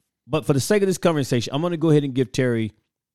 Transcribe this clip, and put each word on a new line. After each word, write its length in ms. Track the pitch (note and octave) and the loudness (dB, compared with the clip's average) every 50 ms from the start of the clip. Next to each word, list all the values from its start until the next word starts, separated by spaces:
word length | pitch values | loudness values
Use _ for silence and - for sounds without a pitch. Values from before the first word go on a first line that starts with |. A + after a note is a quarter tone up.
| _ _ _ _ _ | _ _ _ _ _
but 180 | A#2+ C3+ D#3 - | -6 -6 -4 0
for 80 | - | 0
the 60 | D3 C3+ | 0 0
sake 220 | - - G#3+ G#3 | 2 2 2 2
of 60 | G3 F#3+ | 2 0
this 100 | F3 - | 0 0
conversation, 560 | - F3 E3 D3 C3 - C3 A#2+ A2 - - | 0 0 0 0 0 0 -2 -2 -2 -2 -4
I'm 80 | C#3+ | -4
gonna 140 | E3 F3+ F3 | -2 -2 -2
go 140 | D#3+ D#3 E3 | 0 2 4
ahead 120 | D3 D3+ | 4 4
and 100 | C#3+ C#3 | 2 0
give 200 | B2+ C3 B2+ - | -2 -2 -2 -2
Terry 400 | - - C3 B2 A#2 A2+ A2 G#2+ - _ _ _ _ _ _ _ | -2 -2 0 0 0 0 -2 -4 -8 _ _ _ _ _ _ _